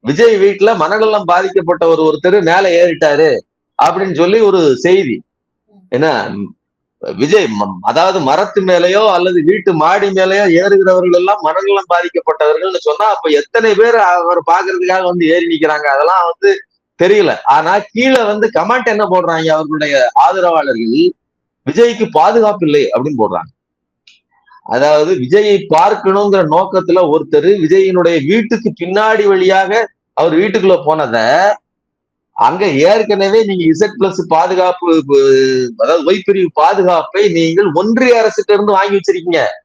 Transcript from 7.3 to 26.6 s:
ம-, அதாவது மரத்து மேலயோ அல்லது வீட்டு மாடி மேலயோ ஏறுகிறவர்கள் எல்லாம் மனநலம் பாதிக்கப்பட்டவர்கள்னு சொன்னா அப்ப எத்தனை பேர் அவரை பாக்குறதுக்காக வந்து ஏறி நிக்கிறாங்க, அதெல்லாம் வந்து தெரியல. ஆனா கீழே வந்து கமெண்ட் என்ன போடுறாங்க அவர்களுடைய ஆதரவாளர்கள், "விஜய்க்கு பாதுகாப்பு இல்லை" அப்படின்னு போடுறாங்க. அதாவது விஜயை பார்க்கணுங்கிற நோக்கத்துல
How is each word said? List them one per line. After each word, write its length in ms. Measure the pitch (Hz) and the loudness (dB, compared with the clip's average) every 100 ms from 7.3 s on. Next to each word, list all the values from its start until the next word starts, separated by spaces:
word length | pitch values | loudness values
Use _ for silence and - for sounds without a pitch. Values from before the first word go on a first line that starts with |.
| 208 147 | 0 0
ம-, 320 | 104 98 90 | -4 -6 -6
அதாவது 380 | 104 131 185 190 | -4 0 0 0
மரத்து 400 | 135 156 208 208 | -2 -2 -2 -2
மேலயோ 520 | 185 180 175 196 220 | 0 2 2 2 2
அல்லது 260 | 175 185 180 | 0 0 0
வீட்டு 280 | 151 208 196 | 0 0 0
மாடி 360 | 160 156 202 202 | 0 0 0 0
மேலயோ 360 | 190 185 196 202 | 0 0 0 2
ஏறுகிறவர்கள் 680 | 165 196 196 185 185 180 175 | 2 2 2 2 2 2 0
எல்லாம் 220 | 185 208 | 0 0
மனநலம் 500 | 156 170 196 202 175 | -2 -2 -2 -2 0
பாதிக்கப்பட்டவர்கள்னு 920 | 175 175 165 165 151 151 156 190 180 | -2 -2 -4 -4 0 0 0 -2 -4
சொன்னா 260 | 151 151 214 | -4 -2 -2
அப்ப 200 | 196 160 | -2 0
எத்தனை 400 | 147 147 233 220 | -2 0 0 0
பேர் 240 | 196 233 226 | 2 2 4
அவரை 380 | 190 180 170 175 165 | 2 0 0 -2 -2
பாக்குறதுக்காக 560 | 175 185 185 180 185 | -6 -6 -4 -2 -2
வந்து 220 | 185 180 160 | -2 -2 0
ஏறி 200 | 175 170 | 0 0
நிக்கிறாங்க, 400 | 160 156 151 147 | -2 -2 -2 -2
அதெல்லாம் 400 | 139 156 185 170 | 0 0 0 -2
வந்து 240 | 170 202 196 - _ _ _ | 0 0 0 -6 _ _ _
தெரியல. 320 | 180 208 170 107 | 2 2 2 -2
ஆனா 340 | 120 143 160 202 | 0 0 0 -2
கீழே 440 | 202 214 262 262 | -4 -2 0 2
வந்து 260 | 214 208 220 | 0 -2 -2
கமெண்ட் 340 | 214 220 254 233 | -2 -2 -2 -2
என்ன 160 | 208 | -2
போடுறாங்க 440 | 202 185 175 160 160 | 0 0 0 -2 0
அவர்களுடைய 460 | 156 156 151 151 139 123 | -2 -2 -4 -2 0 2
ஆதரவாளர்கள், 840 | - 143 190 180 165 143 117 113 135 180 - _ _ _ _ - | 2 2 2 0 0 -2 -4 -2 0 0 -2 _ _ _ _ -6
"விஜய்க்கு 400 | 185 233 214 220 | 0 0 0 -2
பாதுகாப்பு 560 | - 180 233 214 208 160 | 0 2 2 0 0 0
இல்லை" 180 | 147 127 | 0 0
அப்படின்னு 360 | 113 143 131 | -2 -4 -2
போடுறாங்க. 280 | 104 87 82 _ _ _ _ _ _ _ _ _ _ - - | -2 -4 -10 _ _ _ _ _ _ _ _ _ _ -20 -6
அதாவது 460 | 117 147 151 156 | 0 2 2 2
விஜயை 420 | 175 127 196 214 196 - | -2 0 0 2 0 0
பார்க்கணுங்கிற 760 | 160 170 214 190 196 208 196 156 | 0 2 0 0 0 0 0 0
நோக்கத்துல 520 | 160 | 0